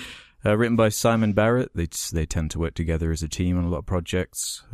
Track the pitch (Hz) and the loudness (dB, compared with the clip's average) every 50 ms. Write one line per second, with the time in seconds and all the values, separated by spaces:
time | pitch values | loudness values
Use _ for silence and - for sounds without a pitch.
0 | - - - - - - _ - - 104 104 107 117 117 117 113 113 107 104 - | -12 -14 -16 -18 -20 -20 _ -4 0 2 2 4 4 4 4 4 4 4 4 2
1 | - 117 113 113 113 107 98 107 107 113 120 123 - - - 82 82 80 - - | 2 2 4 4 2 2 4 4 4 4 2 2 0 -2 -4 -4 -4 -4 -4 -8
2 | - - - 82 78 - - 85 80 78 - 82 82 80 - - 82 80 82 80 | -8 -4 -2 -2 -2 -2 -2 -2 -2 -2 -2 -2 -4 -2 -2 -2 -2 0 0 0
3 | 82 82 82 80 80 76 - - 92 90 90 90 87 85 87 - - - 95 90 | 0 -2 -2 -2 -4 -4 -4 -2 0 0 0 0 0 0 -2 -4 -4 -2 -4 -4
4 | 82 - - 90 90 - - - - - - - - - | -2 -2 -2 -2 -4 -4 -6 -8 -8 -8 -10 -12 -12 -12